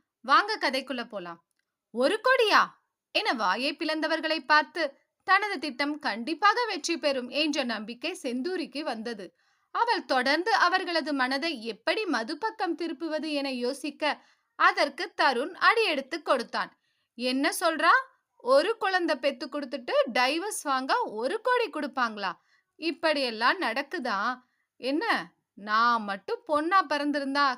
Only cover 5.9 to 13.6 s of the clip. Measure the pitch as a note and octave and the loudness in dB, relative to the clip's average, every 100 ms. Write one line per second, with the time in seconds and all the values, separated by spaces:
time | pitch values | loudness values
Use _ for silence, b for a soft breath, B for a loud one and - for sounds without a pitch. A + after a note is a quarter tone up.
5.9 | D4+ B3+ G#3 A#3 D#4+ G4+ A4+ A4+ F4 - | -4 -4 -4 -6 2 2 2 0 -4 -4
6.9 | D#4+ D4 C4 B3 C#4 D#4 D4 B3 G#3+ G#3+ | -2 0 -2 -4 -2 -2 -2 -2 -4 -8
7.9 | A#3+ D#4 F#4 B3+ B3 E4 F#4 C#4 C4+ D#4 | -8 -8 -8 -6 -6 -4 -6 -6 -6 -6
8.9 | A3+ A#3 G#3+ F3+ _ _ _ _ F#4 A#4+ | -6 -8 -10 -14 _ _ _ _ -2 0
9.9 | F#4+ - C4 B3 D#4 G4+ G4+ E4+ F#4 F4 | 0 0 0 2 2 2 4 4 2 0
10.9 | E4 C#4+ C#4 B3+ C#4 E4 B3+ A3 G3+ D#4 | -2 -2 0 0 0 -4 -4 -8 -6 -2
11.9 | A4 G4 A#3 A3+ D4+ A4 A4 F4+ D#4+ E4 | -2 0 -2 -2 -4 -4 -4 -4 -2 -6
12.9 | E4 E4 D#4 D#4 C#4+ C#4 B3+ | -6 -6 -4 -2 -4 -4 -4